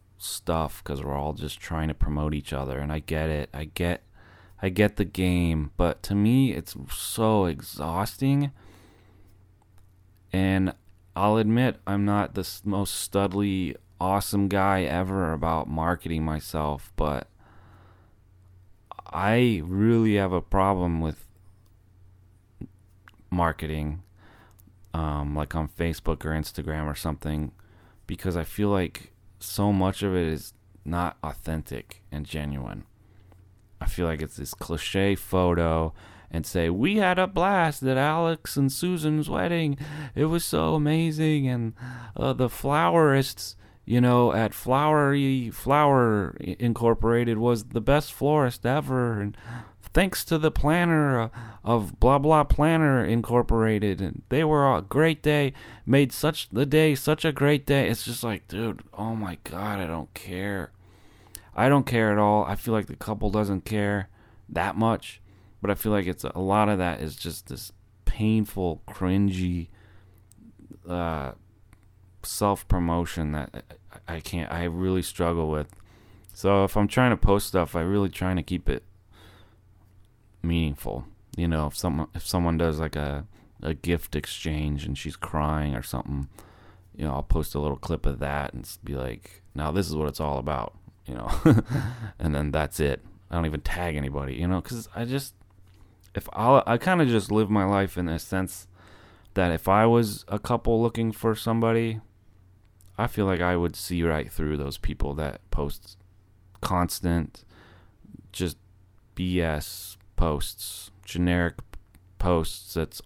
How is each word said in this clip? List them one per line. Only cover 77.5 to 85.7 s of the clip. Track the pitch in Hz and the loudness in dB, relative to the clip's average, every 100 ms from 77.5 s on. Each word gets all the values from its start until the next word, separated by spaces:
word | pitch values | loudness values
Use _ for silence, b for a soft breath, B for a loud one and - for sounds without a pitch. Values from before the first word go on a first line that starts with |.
| 95 82 | 0 0
I | 85 | -2
really | 85 101 98 | 0 0 0
trying | - 92 90 | -2 -2 -2
to | |
keep | 73 87 - | -2 -4 -2
it | 67 - - _ b b b b b _ _ - - - _ _ _ | -4 -6 -20 _ b b b b b _ _ -20 -20 -20 _ _ _
meaningful. | 82 85 78 69 52 60 - - _ - | -2 0 0 -2 -6 -8 -10 -18 _ -2
You | 85 | 0
know, | 78 73 | 2 0
if | - | -2
someone, | 90 76 78 | -2 -2 -4
if | - | -8
someone | - 90 85 82 | -2 0 2 2
does, | 82 78 | 0 0
like, | 78 | -4
a, | 73 73 71 - b b - | -4 -6 -6 -10 b b -10
a | - | -8
gift | 73 85 85 - | -4 -2 -2 -2
exchange | 76 - - 80 76 76 71 | -8 -8 -8 -4 -2 -2 -4
and | 76 71 | -6 -8
she's | 76 - | -10 -10
crying | - 78 76 76 76 | -6 -2 0 0 -2